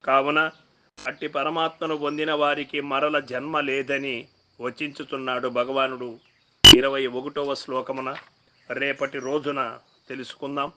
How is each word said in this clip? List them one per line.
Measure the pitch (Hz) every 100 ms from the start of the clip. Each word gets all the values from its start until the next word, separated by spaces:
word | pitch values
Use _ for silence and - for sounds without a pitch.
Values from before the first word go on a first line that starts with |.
| -
కావున | 135 139 151 160 - _ _ _ - 127
అట్టి | 147 147
పరమాత్మను | 147 147 165 160 - 160 151
పొందిన | 147 151 156
వారికి | 147 147 147 139 147
మరల | 143 135 151 147
జన్మ | 131 123 143 160
లేదని | 143 135 135 135 139 120 - _ _ -
వచించుతున్నాడు | 123 120 151 139 143 135 131 127 127
భగవానుడు. | 120 123 135 131 127 123 117 _ _ _ _ - 123
ఇరవై | 135 135 131
ఒకటవ | 123 143 143 143 135
శ్లోకమున | - 127 127 131 131 139 - _ _ _ -
రేపటి | 127 139 139 135 139
రోజున | 127 151 143 139 120 120 _ _ _
తెలుసుకుందాం. | 131 123 - 139 143 143